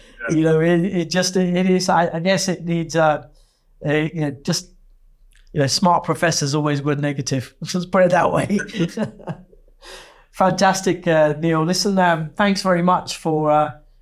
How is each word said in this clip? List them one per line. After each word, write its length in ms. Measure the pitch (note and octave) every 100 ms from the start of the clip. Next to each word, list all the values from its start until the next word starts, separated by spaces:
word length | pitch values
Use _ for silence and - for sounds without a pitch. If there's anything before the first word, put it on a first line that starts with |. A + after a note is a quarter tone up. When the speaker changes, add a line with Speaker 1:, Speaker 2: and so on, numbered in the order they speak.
| - - -
Speaker 1:
Yeah. 60 | D#3+
Speaker 2:
you 80 |
know, 160 | D#3+ D#3+
it, 220 | E3 F3
it 260 | F3+ F#3 E3
just, 260 | F3+ F#3 F#3
it 320 | F3+ F3 F#3+
is, 200 | F#3 F#3
I, 200 | E3+ E3+ E3+
I 40 |
guess 260 | F3 F#3+ -
it 180 | E3+ E3+
needs, 300 | E3+ D#3+ E3
uh, 320 | D#3+ D3+ - - _ _ _ _ D3+
uh, 80 |
you 280 | D3+ D#3 E3+
know, 100 | D3
just, 400 | B2+ - E3 - - _ _ _ _ - - _
you 80 | D#3+
know, 80 | C#3
smart 380 | - F3+ E3+ -
professors 500 | D#3 F3 D#3+ C#3+ D#3
always 260 | D3 C#3+
were 140 | C#3 D3
negative. 580 | C#3+ C#3 - C3+ - _
<laughs> 40 |
Let's 240 | E3+ F#3 E3+
put 200 | G3 F3+
it 60 |
that 200 | F3 -
way. 260 | D#3 - G#3 -
<laughs> 1600 | G#3+ E3+ - G#3+ - - - - - _ _ - - - - _
Fantastic, 760 | - F#3+ F3+ F#3+ F#3 - F3 E3+
uh, 280 | D#3+ D3+ D3
Neil. 260 | E3 D#3+
Listen, 360 | D#3+ F3+ G#3 F#3+
um, 320 | F3+ E3 D#3 -
thanks 280 | G3+ F#3+
very 180 | F#3+ F3
much 360 | F3+ F3 E3+ -
for, 340 | E3 D#3 D3+
uh, 200 | D3+ D3+ - - _